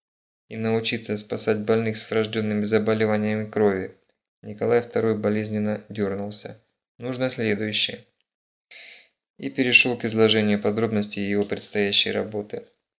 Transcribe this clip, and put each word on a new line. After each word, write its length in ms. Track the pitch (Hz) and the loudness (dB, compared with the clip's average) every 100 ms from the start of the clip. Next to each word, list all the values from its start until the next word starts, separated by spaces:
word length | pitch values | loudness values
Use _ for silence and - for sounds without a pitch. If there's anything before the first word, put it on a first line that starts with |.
| _ _ _ _ _ | _ _ _ _ _
и 80 | 113 | -4
научиться 640 | 113 113 113 113 - 104 | 0 0 0 -4 -4 -6
спасать 420 | - 107 - 107 | -4 -4 0 0
больных 380 | 104 113 113 107 | 2 2 2 -4
с 120 | - | -2
врождёнными 540 | 113 107 113 107 104 | 0 0 0 0 0
заболеваниями 880 | 104 110 107 110 110 107 107 107 107 | 2 2 2 2 2 2 0 -2 -2
крови. 420 | 107 104 95 92 - _ _ _ _ | 2 4 4 -2 -12 _ _ _ _
Николай 380 | 107 104 113 117 | -16 -4 2 2
второй 360 | 117 117 113 104 | 2 0 2 2
болезненно 640 | 107 107 107 107 107 107 - | 0 0 -2 -2 -2 -4 -6
дёрнулся. 680 | 107 98 98 101 104 - 113 _ _ _ - | -4 -2 -2 -6 -10 -12 -16 _ _ _ -12
Нужно 300 | 120 127 127 | -8 -2 -2
следующее. 720 | 127 110 101 107 107 - - - _ _ _ _ _ _ - - - - _ _ - | 0 0 0 0 -2 -2 -4 -16 _ _ _ _ _ _ -20 -20 -20 -20 _ _ -12
И 120 | 135 | -6
перешёл 480 | 139 123 117 127 123 | -2 4 4 4 0
к 80 | 117 | 0
изложению 560 | 110 110 110 104 104 | 4 6 6 4 2
подробностей 680 | 110 104 113 107 104 - 101 | 0 0 0 0 -2 -4 -2
его 140 | 101 | 0
предстоящей 680 | 101 101 - 104 101 101 - | 0 -4 -4 -2 2 2 2
работы. 520 | 101 98 104 104 - - _ _ _ | 0 -2 -6 -8 -10 -14 _ _ _